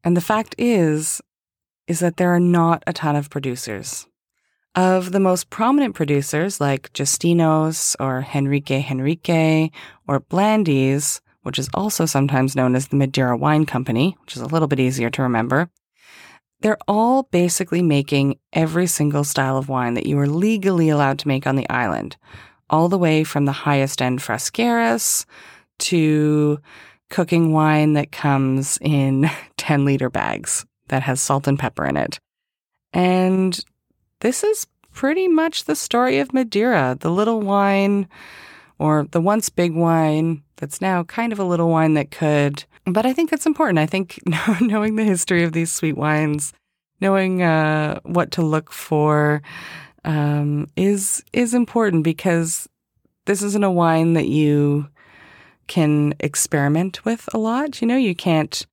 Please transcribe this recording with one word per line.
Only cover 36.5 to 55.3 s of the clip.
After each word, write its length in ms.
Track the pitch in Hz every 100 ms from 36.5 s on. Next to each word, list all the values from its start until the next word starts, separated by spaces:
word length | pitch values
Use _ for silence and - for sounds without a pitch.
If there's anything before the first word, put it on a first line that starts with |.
| 196 240 202 127 127
the 100 | 160
little 300 | 180 214 226
wine, 720 | 202 202 196 196 196 202 185 - - - - - _ _
or 300 | 151 151 143
the 100 | 175
once 260 | 170 214 -
big 260 | - 175
wine 720 | 160 165 165 156 151 165 151 _ -
that's 240 | 143 -
now 240 | 190 180
kind 260 | 170 - 233
of 80 | 208
a 60 |
little 240 | 185 175 165
wine 240 | 160 160
that 180 | 151 143
could. 540 | - 156 147 143 143 - _
But 220 | - 185
I 80 | 254
think 160 | 262 320
that's 160 | 302
important. 340 | 320 302 294 165
I 60 |
think 340 | 156 190 185 - 180 156
<laughs> 180 | - 175
knowing 380 | 233 214 214 220
the 80 |
history 380 | 214 180 - 175
of 80 | 170
these 180 | 160 165
sweet 240 | - 160
wines, 560 | 139 151 151 156 147 - _ _ _ _ _
knowing, 420 | 196 196 185 185
uh, 600 | 175 160 156 156 151 -
what 280 | - 175 -
to 100 | -
look 320 | 160 156 156
for, 680 | - - 151 151 151 151 147 143 - - - - _
um, 640 | 160 151 147 147 147 147 147
is, 480 | - 190 202 190 - _
is 220 | - 240
important, 500 | 240 240 233 214 165
because 640 | 156 156 190 170 165 - - _ _ _ _ _ -
this 140 | 196
isn't 220 | 202 202
a 80 | 196
wine 400 | 175 165 160 165
that 120 | 165 -
you 600 | 151 151 147 147 143 147 _ _ - -